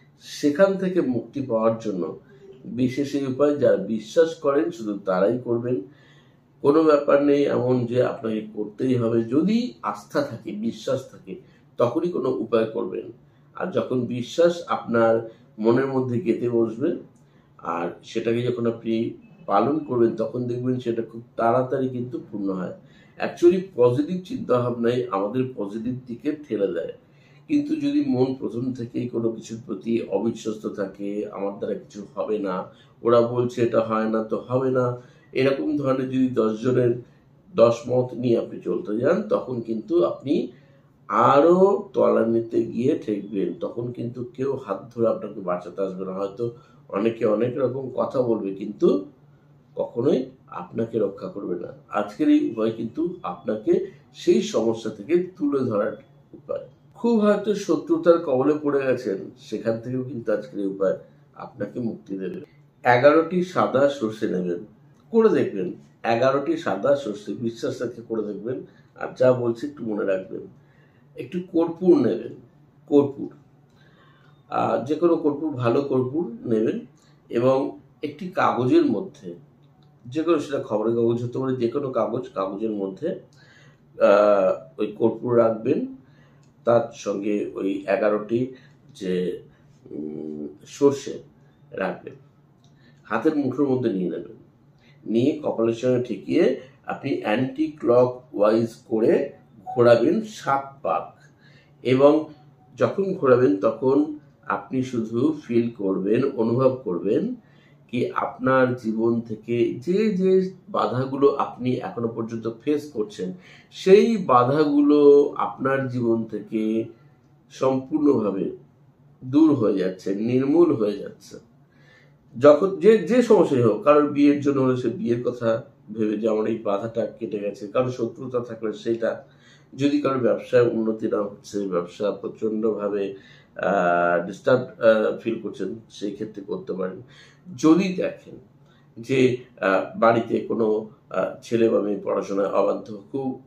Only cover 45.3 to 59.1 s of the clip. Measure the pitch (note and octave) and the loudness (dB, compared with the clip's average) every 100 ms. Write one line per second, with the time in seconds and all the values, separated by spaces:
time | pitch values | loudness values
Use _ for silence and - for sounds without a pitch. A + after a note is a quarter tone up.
45.3 | G2+ F2+ F2+ F2+ F#2+ F#2 F#2 F#2 F#2 G2 | -8 -6 -6 -6 -6 -6 -6 -8 -6 -8
46.3 | G2 A#2 - - - - G2 A2+ A2+ A2+ | -6 -8 -8 -20 -20 -8 -2 -2 0 0
47.3 | G#2 B2 C#3 B2+ C3+ B2+ - A2 B2+ A#2+ | 0 0 0 -2 -2 -6 -4 -2 -2 0
48.3 | G#2 G2 F#2+ G#2 G#2 F3 - - - _ | -2 -4 -6 -10 0 2 2 -4 -18 _
49.3 | _ _ _ _ - F#2+ A#2+ C#3 A#3+ C4 | _ _ _ _ -8 -6 -2 0 0 -2
50.3 | - _ - - A#2 A2+ A2+ G2 - F#2+ | -14 _ -16 -10 -6 -4 -2 -4 -4 -12
51.3 | G2+ G2 F2 - - - G#2 G#2 - D3 | -10 -8 -8 -8 -16 -8 -6 -6 -2 2
52.3 | D3+ - A2 A2+ A2+ A2 D#3 F3 F3+ - | 4 2 -2 -2 -2 -8 -6 -6 -6 -10
53.3 | F2+ - A3 E4 F4+ - - _ - E3+ | -8 -6 -4 0 0 -2 -12 _ -2 2
54.3 | G#3 - A#2 A2+ A2 A2+ - G#2 F3 F3+ | 2 2 0 0 -2 -6 -10 -2 0 0
55.3 | - C#4+ C#3 A#2+ G#2 A2 G#2+ - _ _ | -4 -2 0 0 0 -2 -6 -16 _ _
56.3 | - - - - _ _ - A#3 A3+ G#3 | -20 -10 -10 -10 _ _ -4 0 4 4
57.3 | G3 A3 F#3+ - D3+ - E3 F3 E3 D3 | 2 0 -2 0 -2 0 4 6 4 4
58.3 | B2+ D3 D3 C#3+ C#3 C3 A#2+ G#2+ | 2 2 2 0 0 0 0 -2